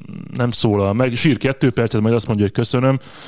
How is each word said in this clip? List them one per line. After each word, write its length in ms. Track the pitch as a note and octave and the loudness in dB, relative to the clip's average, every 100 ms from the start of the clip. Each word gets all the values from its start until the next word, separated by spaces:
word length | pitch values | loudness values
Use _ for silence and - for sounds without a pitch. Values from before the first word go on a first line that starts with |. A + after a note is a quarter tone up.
| - G1+ G1+ B2 | -14 -16 -10 -4
nem 140 | B2 | -2
szólal 420 | - A2+ G2+ G2 | 0 2 2 2
meg, 220 | G#2+ B2+ | 2 0
sír 220 | A#2+ E3+ A#2 | 2 2 2
kettő 320 | C3 C3+ C3+ | 0 2 0
percet, 300 | A#2+ A#2 A2 | 2 0 0
majd 140 | A2 | 2
azt 120 | A#2 - | 0 0
mondja, 180 | G#2+ | 0
hogy 100 | G2 | 0
köszönöm. 440 | - A#2 B2 C3 C3+ - - | 0 -2 0 2 0 -4 -20